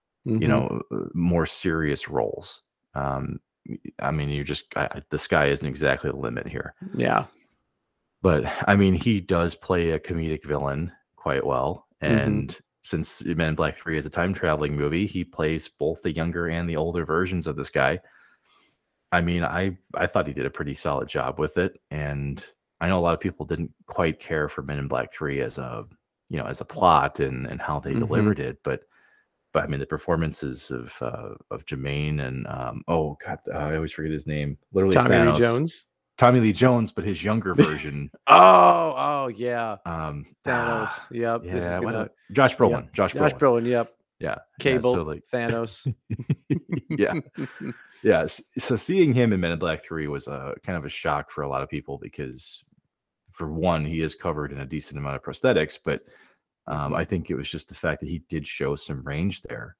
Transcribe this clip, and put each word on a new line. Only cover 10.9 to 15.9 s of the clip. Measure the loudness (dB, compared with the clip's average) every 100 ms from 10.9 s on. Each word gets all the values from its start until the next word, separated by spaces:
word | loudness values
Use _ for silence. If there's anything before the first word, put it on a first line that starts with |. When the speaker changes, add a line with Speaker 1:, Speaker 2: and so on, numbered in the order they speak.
| -8 _ _
Speaker 1:
quite | -2 -2
well, | 0 0 -2 -4 _ -6
Speaker 2:
Mm-hmm. | 0 2
Speaker 1:
and | 2 0 -4 -10 _ _
since | -6 -4 -4 -8
Men | -4 -2 0
in |
Black | 0 -2 -2
Three | -6 -4
is |
a | -4
time-traveling | -2 -2 0 0 0 0 -2
movie, | 0 0 -2
he | -4
plays | -8 -2 -2 -2 -6
both | -4 -4